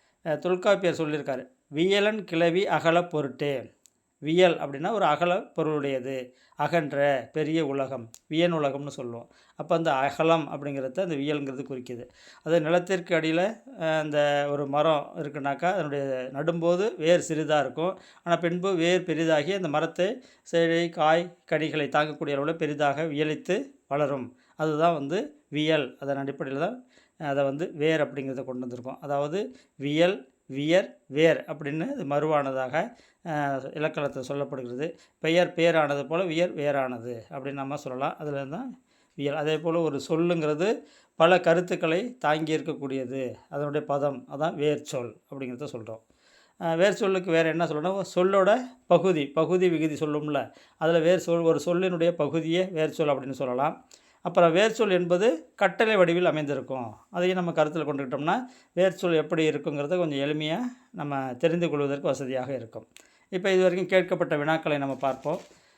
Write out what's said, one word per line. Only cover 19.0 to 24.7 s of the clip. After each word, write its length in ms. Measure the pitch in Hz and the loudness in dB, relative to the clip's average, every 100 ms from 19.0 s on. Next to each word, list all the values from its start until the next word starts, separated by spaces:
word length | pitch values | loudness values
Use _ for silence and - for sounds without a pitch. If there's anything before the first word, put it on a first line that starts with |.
பெரிதாகி 520 | 175 156 165 156 147 | 0 -2 2 2 2
அந்த 140 | 196 170 | -2 -2
மரத்தை 540 | 147 160 160 185 254 - _ | -2 -2 0 -2 -2 -12 _
செடி, 460 | - 170 165 165 170 | -2 2 4 2 0
காய், 480 | 170 156 165 175 - | 2 4 4 2 -10
கனிகளை 440 | - 156 151 151 139 | -4 -2 0 -2 0
தாங்கக்கூடிய 480 | 151 151 147 147 139 | 0 0 -2 -4 -2
அளவுல 180 | 147 | -2
பெரிதாக 480 | 165 156 147 147 139 | -2 -4 0 0 0
வியலித்து 680 | 165 143 151 151 - 190 277 - _ | -2 -2 -2 -2 -2 -4 -4 -14 _
வளரும். 480 | 139 147 139 113 - _ - | -2 0 -2 -8 -14 _ -4
அதுதான் 380 | 156 | -2